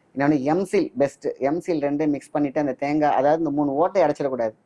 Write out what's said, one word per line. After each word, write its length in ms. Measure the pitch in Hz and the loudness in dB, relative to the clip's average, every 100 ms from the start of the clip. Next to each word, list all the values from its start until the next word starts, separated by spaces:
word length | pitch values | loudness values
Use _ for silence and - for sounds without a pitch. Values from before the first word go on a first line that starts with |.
| _ 131 | _ 0
இன்னொன்னு 280 | 143 151 | 2 2
எம்சில் 480 | 131 170 196 202 160 123 | 2 -2 0 0 0 0
பெஸ்ட். 300 | 139 - 139 | -2 -2 -8
எம்சில் 520 | - 131 170 180 160 | -4 -2 -2 -2 -2
ரெண்டு 280 | 143 143 151 | -2 0 -2
மிக்ஸ் 240 | 143 - | -2 -4
பண்ணிட்டு 280 | 151 147 151 | -2 -2 -2
அந்த 140 | 143 | -2
தேங்காய், 400 | 127 143 151 147 | -2 -2 2 2
அதாவது 240 | 110 139 160 | 4 2 2
இந்த 140 | 156 | 0
மூணு 220 | 143 143 | 0 0
ஓட்டை 280 | 135 185 196 | 0 0 2
அடைச்சிடக்கூடாது. 520 | 151 143 143 127 113 - | 2 0 -4 -2 -4 -6